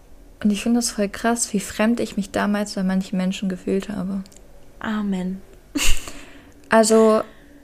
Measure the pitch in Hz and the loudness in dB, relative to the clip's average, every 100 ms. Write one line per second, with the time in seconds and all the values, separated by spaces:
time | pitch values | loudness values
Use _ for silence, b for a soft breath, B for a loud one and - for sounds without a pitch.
0 | _ - - - 208 202 233 240 233 - | _ -20 -20 -4 0 0 0 0 0 -4
1 | 202 - 233 233 - 196 - - 214 233 | -4 -2 -2 -2 -2 -4 -6 -2 0 0
2 | 226 - 196 208 202 208 208 202 185 185 | -2 -4 -4 -2 -2 -2 -4 -4 -2 -2
3 | 190 185 185 196 190 180 - 190 196 202 | -2 -2 -2 -2 -6 -6 -2 -2 -2 -6
4 | 185 196 190 - - - - - 220 214 | -6 -8 -10 -18 -20 -20 -20 -12 -6 -4
5 | 202 190 185 190 - - - 285 B B | -4 -4 -6 -8 -14 -20 -12 2 B B
6 | B B B B B - - 226 220 220 | B B B B B -20 0 2 6 6
7 | 220 220 - B B B | 6 4 0 B B B